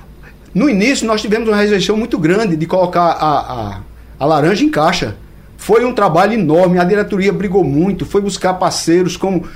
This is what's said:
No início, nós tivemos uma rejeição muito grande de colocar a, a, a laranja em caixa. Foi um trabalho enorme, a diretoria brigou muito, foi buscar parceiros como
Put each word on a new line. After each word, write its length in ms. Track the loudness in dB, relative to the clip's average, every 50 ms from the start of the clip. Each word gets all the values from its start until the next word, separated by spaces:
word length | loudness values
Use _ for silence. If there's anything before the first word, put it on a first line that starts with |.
| -20 -20 -20 -20 -20 -20 -20 -20 -14 -6 -2
No 160 | 0 2 2
início, 360 | 2 2 2 0 0 0 0
nós 140 | -2 -2 -2
tivemos 280 | -2 -2 -2 0 0 0
uma 80 | 0
rejeição 400 | 2 2 2 2 0 0 0 0
muito 200 | -2 -2 -2 -2 0
grande 380 | 0 2 2 2 2 0 0
de 100 | -2 -2
colocar 360 | 0 0 0 0 2 2 2 2
a, 360 | 2 0 0 0 0 0 0
a, 420 | -2 -4 -6 -8 -8 -8 -8 -10 -14 -16 -20 -20 -20 -20 -8 -4
a 40 | 0
laranja 380 | 0 2 2 2 2 2 2 0
em 40 | 0
caixa. 460 | 2 2 2 0 0 0 -4 -6 -8 -10 -16 -20 -20 -20 -20 -20 -20
Foi 280 | -10 -2 2 2 2 2
um 100 | 2 0
trabalho 400 | 0 0 2 2 2 2 2 0
enorme, 440 | 0 0 2 2 4 4 4 2 2
a 60 | 2
diretoria 480 | 2 2 0 0 -2 -2 -2 0 0 0
brigou 320 | -2 -2 -2 0 0 0
muito, 400 | 0 0 0 0 0 -2 -4 -4
foi 160 | -2 -2 -2
buscar 340 | -2 -2 -4 -2 -2 -2 -2
parceiros 640 | 0 -2 -2 -2 -2 0 2 2 2 2 0 -2
como 280 | -4 -2 -2 -2 -2 -4 -6 -12